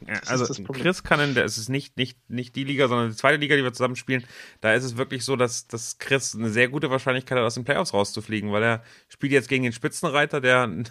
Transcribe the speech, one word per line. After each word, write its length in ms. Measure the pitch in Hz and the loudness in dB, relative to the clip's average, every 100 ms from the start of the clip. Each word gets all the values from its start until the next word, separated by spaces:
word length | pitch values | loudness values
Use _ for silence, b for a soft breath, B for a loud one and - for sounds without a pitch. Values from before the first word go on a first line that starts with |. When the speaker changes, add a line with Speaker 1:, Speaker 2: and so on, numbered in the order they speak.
| - | -8
Speaker 1:
Ja, 60 | |
Speaker 2:
Das 80 | 107 | -8
ist 60 | - | -2
Speaker 1:
also 160 | 127 120 | 0 0
Speaker 2:
das 160 | 135 | -4
Problem. 200 | 95 131 | -8 -2
Speaker 1:
Chris 200 | 160 185 | 0 0
kann 160 | - 156 | 2 2
in 160 | 143 131 | 4 2
der, 80 | 104 | 0
es 120 | 110 | -2
ist 100 | 110 | -4
nicht, 280 | 135 - - | -4 -4 -6
nicht, 200 | 127 - - | -6 -6 -10
nicht 260 | 120 123 135 | -8 -8 -6
die 80 | |
Liga, 240 | 135 139 131 | -4 2 4
sondern 220 | 120 117 | 4 0
die 60 | 107 | 2
zweite 200 | 135 151 | 2 2
Liga, 180 | 147 143 | 2 2
die 60 | |
wir 100 | 127 | 2
zusammen 240 | 117 123 123 | 0 -4 -4
spielen, 260 | - 131 120 B B B | -4 -4 -4 B B B
da 120 | 110 | 2
ist 120 | 117 131 | 2 2
es 100 | 117 | -6
wirklich 280 | 131 131 117 | -6 -4 -2
so, 100 | 127 | 0
dass, 320 | 123 - - | 0 -2 -8
dass 300 | 117 - - | -10 -10 -8
Chris 340 | - 139 - 107 | 0 0 0 -4
eine 140 | 113 | 0
sehr 200 | 107 123 | 4 2
gute 200 | 143 151 | 2 -2
Wahrscheinlichkeit 480 | 131 135 127 131 127 | 0 0 -2 0 0
hat, 60 | 113 | 0
aus 100 | 117 | -2
den 100 | 123 | -2
Playoffs 280 | 143 180 | 0 0
rauszufliegen, 580 | 101 101 - 107 107 104 | 0 0 -4 -4 -4 0
weil 120 | 101 | 0
er 200 | 113 113 b b b | 2 0 b b b
spielt 240 | - 143 | -6 2
jetzt 160 | 139 117 | 2 2
gegen 140 | 135 | 0
den 100 | 127 | 0
Spitzenreiter, 680 | 117 151 - 170 139 147 147 | -2 -6 -4 -2 0 0 2
der 200 | 127 127 | 4 4
einen 240 | 120 85 117 | 4 -2 -6